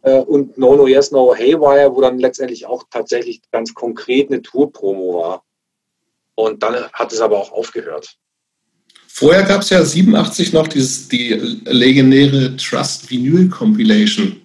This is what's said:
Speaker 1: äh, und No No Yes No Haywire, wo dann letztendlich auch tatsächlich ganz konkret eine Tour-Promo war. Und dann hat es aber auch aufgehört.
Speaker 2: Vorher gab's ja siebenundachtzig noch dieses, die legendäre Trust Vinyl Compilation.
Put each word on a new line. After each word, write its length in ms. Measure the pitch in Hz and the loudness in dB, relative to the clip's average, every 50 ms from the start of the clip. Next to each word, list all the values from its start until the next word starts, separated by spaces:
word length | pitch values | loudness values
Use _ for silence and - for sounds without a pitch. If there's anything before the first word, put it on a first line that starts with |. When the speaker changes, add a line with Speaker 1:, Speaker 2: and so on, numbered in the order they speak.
Speaker 1:
äh, 180 | - 135 131 131 | 2 2 2 2
und 360 | 131 - 147 139 139 135 - | 2 0 0 -2 -2 -4 -6
No 200 | 131 131 127 139 | 0 2 4 6
No 100 | 143 139 | 6 6
Yes 240 | 131 127 139 139 - | 4 4 2 2 2
No 240 | 147 135 127 123 123 | 0 2 2 2 2
Haywire, 600 | - 117 135 160 160 147 139 139 143 143 139 127 | 2 0 0 2 2 2 4 4 4 4 2 2
wo 60 | 131 | 2
dann 180 | 135 127 127 127 | 0 0 0 0
letztendlich 480 | 127 127 127 - 135 123 123 117 120 | -2 -4 -2 -6 -10 -10 -10 -14 -10
auch 180 | - 123 123 - _ | -10 -10 -10 -10 _
tatsächlich 520 | - 120 110 - 120 120 117 - 117 _ _ _ | -10 -10 -8 -6 -6 -6 -6 -8 -12 _ _ _
ganz 220 | - 113 117 117 - | -8 -8 -8 -8 -12
konkret 560 | - 123 117 113 - - - 127 135 143 139 | -10 -10 -10 -10 -10 -8 -2 -2 -2 0 -2
eine 120 | 135 117 | -4 -8
Tour-Promo 800 | - - - 131 147 139 _ - 101 98 98 95 92 90 87 87 | -8 -8 -2 -2 -2 -2 _ -8 -6 -6 -6 -4 -6 -6 -6 -6
war. 220 | 82 92 92 - _ _ _ _ _ _ _ _ _ _ _ _ _ _ _ _ _ _ _ | -6 -6 -8 -10 _ _ _ _ _ _ _ _ _ _ _ _ _ _ _ _ _ _ _
Und 260 | - 110 110 107 107 | -4 -2 -2 -2 -4
dann 280 | 110 113 120 123 117 - | -4 -4 -4 -6 -8 -10
hat 200 | - - 113 101 | -10 -10 -10 -8
es 80 | - - | -4 -4
aber 160 | 113 107 107 | -2 0 0
auch 160 | 101 98 - | -2 -4 -6
aufgehört. 640 | - 107 113 - - - - 85 78 73 - - _ _ _ _ _ _ _ _ _ _ _ _ _ _ _ _ _ _ _ _ | -8 -10 -10 -8 -10 -12 -12 -12 -14 -14 -16 -18 _ _ _ _ _ _ _ _ _ _ _ _ _ _ _ _ _ _ _ _
Speaker 2:
Vorher 340 | - - 135 151 175 196 | -6 2 4 4 4 4
gab's 260 | 196 190 196 196 202 - | 4 2 0 -2 0 2
ja 160 | 190 180 160 | 2 2 2
siebenundachtzig 680 | - - 170 190 185 214 - 214 - - - 175 - - | 2 2 2 4 4 4 2 0 -2 -4 -4 -4 0 0
noch 140 | 160 156 156 | 0 0 0
dieses, 400 | - 143 131 127 - - - - | -2 -2 -2 -2 -4 -10 -8 -6
die 260 | 123 120 123 120 107 107 107 - - - - | -6 -4 -2 -4 -4 -4 -4 -8 -8 -10 -6
legendäre 920 | - 135 127 139 131 131 139 131 131 135 135 143 139 135 135 131 131 135 | -2 0 2 2 4 4 4 4 6 6 6 4 4 2 0 -2 -2 -4
Trust 540 | 135 - - - 127 139 139 - - - - | -8 -10 -6 -6 -6 -6 -6 -8 -12 -10 -8
Vinyl 400 | 131 123 123 139 160 180 185 185 | -6 -4 -2 0 2 2 2 2
Compilation. 920 | - - 120 107 104 107 113 107 107 107 104 104 - - 98 92 - - | 0 -2 0 0 0 2 2 2 2 2 2 0 0 -2 -4 -4 -6 -10